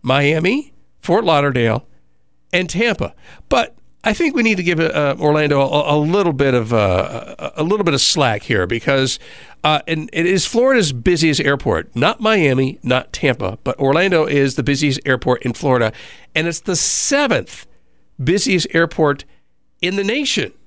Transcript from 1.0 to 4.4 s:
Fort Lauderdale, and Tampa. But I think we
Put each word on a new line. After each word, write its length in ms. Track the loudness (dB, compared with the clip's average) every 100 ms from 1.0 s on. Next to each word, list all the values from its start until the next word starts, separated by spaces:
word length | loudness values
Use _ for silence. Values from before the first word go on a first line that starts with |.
Fort 240 | -2 0
Lauderdale, 640 | 4 2 2 2 0 0 -4 -20 _ _ _ _ _
and 160 | -2 -2
Tampa. 460 | -2 -2 -2 -6 -8 -20 -20 -2
But 260 | 0 0 -8 -20 -6
I 80 | -4
think 220 | 0 0
we 80 | 2